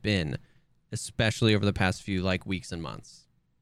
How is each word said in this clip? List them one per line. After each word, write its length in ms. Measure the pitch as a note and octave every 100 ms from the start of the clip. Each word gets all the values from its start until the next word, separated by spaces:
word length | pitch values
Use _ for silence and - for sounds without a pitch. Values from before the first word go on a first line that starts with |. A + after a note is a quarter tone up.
been, 380 | G#2+ G2 D2+ - - _ _ _ -
especially 600 | G#2+ - - A2+ - A2+
over 120 | G#2 G2+
the 80 |
past 280 | - F#2+ -
few, 200 | - F#2+
like, 240 | F#2 F#2 G2
weeks 260 | F#2 -
and 80 | E2+
months? 440 | D2 G#1 - - _ _ _ _